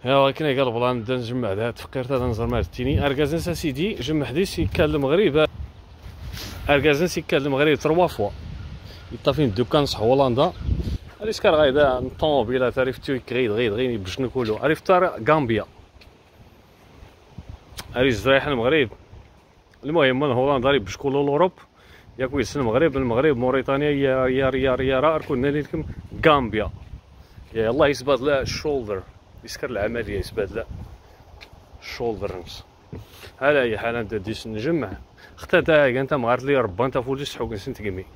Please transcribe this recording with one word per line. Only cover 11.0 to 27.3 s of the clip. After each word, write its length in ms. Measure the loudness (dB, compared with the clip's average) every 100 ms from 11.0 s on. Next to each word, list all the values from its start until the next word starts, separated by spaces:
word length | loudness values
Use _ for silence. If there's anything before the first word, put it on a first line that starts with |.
| -10 -10
علاش 200 | -6 0
كان 140 | 2
غايدا 440 | 6 4 6 4 2
الطوموبيلات، 800 | -4 -2 0 2 2 2 0 2
عرفت 260 | -2 -2
تويك 280 | -4 -6 -4
غيد 180 | -2 0
غيد 220 | 2 0
غيد 320 | 0 -2 -2
باش 160 | -6 -4
نقولوا. 380 | -4 -2 -2 0
عرفت 280 | 0 -2 2
ترى 380 | 4 4 -2 2
غامبيا. 360 | 2 2 -2 -2 -14 -20 -20 -20 _ _ _ -20 -20 _ _ -20 -20 -20 _ _ -20 -18 -20 -20 -18 -10
عرفت 220 | 0 0 2
زريح 300 | 4 2 2
المغرب. 440 | 0 2 2 0 -4 -20 -20 -20 -20 _ _ _ _
المهم 360 | -4 2 2 4
من 120 | 2
هولندا 380 | 2 2 2 2
راه 80 | 2
باش 180 | 0 -6
كل 160 | -2
لوروب. 400 | 0 0 2 2 0 -20 _ -20 -20 -20 -6
ياك 160 | -4
ويسن 260 | -2 -2 0
المغرب، 360 | 2 4 2 2
المغرب، 400 | 0 2 4 4
موريتانيا، 540 | 2 0 2 0 2
يا، 360 | 2 2 2 2
يا، 240 | 2 2
يا، 280 | 2 2 2
يا، 180 | 2 2
راه 180 | 2 0
كنا 280 | -2 -2 0
لكم 380 | 0 -4 -8 -8 -12 -14 0 4
غامبيا. 440 | 4 2 -2 -4 -8 -18 -20 -20 -20 -20